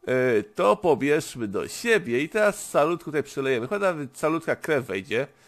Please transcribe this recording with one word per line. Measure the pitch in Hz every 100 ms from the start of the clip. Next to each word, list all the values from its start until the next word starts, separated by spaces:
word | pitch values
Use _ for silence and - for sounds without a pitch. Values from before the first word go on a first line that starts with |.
| -
E, | 127 127 110
to | 104 - 196 208
pobierzmy | 175 131 135 151 - 127 107
do | 98 67
siebie | - 233 220 120 117
i | 156
teraz | 220 208 190 -
salutku | 165 151 170 -
tutaj | 151
przelejemy. | 131 - 135 127 123
Chyba | 208
nawet | 196 160 135 -
salutka | 156 160 160 131
krew | - 147 117
wejdzie. | 98 95 110 139 _